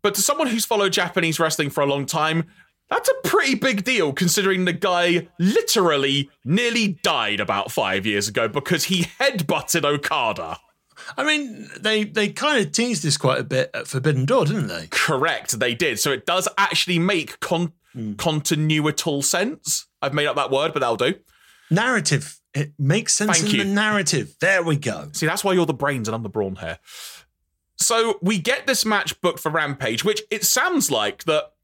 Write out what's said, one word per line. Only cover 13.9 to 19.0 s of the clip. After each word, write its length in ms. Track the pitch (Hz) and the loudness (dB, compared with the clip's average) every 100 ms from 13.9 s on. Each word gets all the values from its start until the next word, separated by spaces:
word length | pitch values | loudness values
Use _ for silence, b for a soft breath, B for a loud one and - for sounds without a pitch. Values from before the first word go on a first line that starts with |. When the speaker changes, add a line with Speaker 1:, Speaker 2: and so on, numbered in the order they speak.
| 135 156 135 | -2 0 2
Speaker 2:
Door, 220 | 131 254 156 | 2 2 2
didn't 220 | 208 113 | 0 -4
they? 200 | 85 82 | -6 -6
Speaker 1:
Correct, 680 | - - 139 160 120 - 107 | -2 0 2 0 -2 -4 0
they 160 | 123 120 | 0 2
did. 240 | 160 110 | -2 0
So 140 | 147 | 0
it 120 | 127 - | 0 0
does 220 | 180 185 - | 0 0 0
actually 420 | 196 160 - 170 | 0 2 2 2
make 400 | 180 190 143 - | 2 0 -4 -10
con- 320 | - 170 175 _ _ | -2 0 -2 _ _
Speaker 2:
Mm. 220 | - 110 104 | -10 -8 -2
Speaker 1:
continuital 1040 | 170 151 143 151 156 156 151 147 | -2 0 0 0 2 2 0 -2